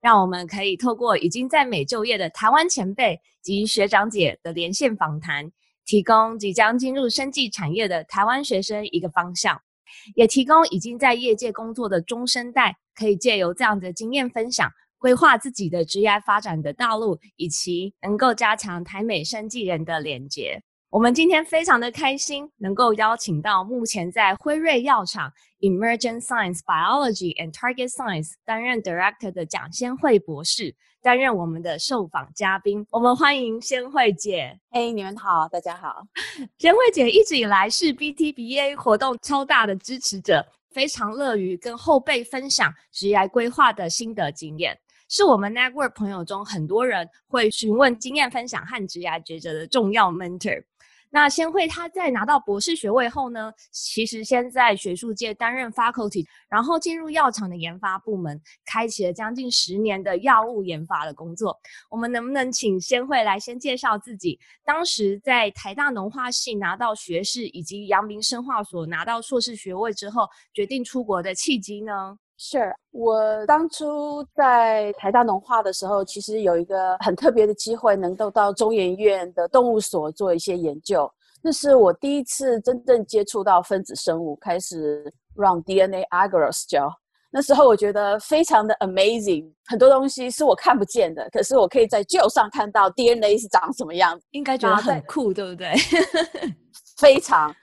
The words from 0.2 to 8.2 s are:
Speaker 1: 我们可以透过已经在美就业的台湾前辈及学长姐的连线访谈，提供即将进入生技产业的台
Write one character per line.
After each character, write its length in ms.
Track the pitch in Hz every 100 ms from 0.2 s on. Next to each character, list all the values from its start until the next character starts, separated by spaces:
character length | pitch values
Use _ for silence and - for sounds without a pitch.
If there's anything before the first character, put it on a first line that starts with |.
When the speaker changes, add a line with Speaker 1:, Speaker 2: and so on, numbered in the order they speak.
Speaker 1:
我 60 | 185
们 180 | 180 175
可 160 | 196
以 140 | 196 180
透 180 | 247
过 240 | 220 240 196
已 120 | 180
经 180 | 202 254
在 160 | 311
美 220 | 269 190 139
就 180 | 233
业 140 | 220 220
的 120 | 170
台 180 | - -
湾 180 | 277 339
前 260 | 285 190
辈 280 | 202 240 170 _ _
及 240 | - 196 214
学 220 | - 202
长 220 | 202 214
姐 280 | 214 160 -
的 80 | 170
连 220 | 165 170
线 200 | 196 277 214
访 200 | 160 151
谈， 280 | 160 143 151 _ _ _ -
提 180 | 214
供 340 | 190 220 220 226
即 140 | 196
将 260 | 185 220 240
进 160 | 262
入 140 | 269 247
生 240 | 220 269
技 180 | 277 247
产 220 | 208 160
业 160 | 180 214
的 160 | 185
台 220 | 156 -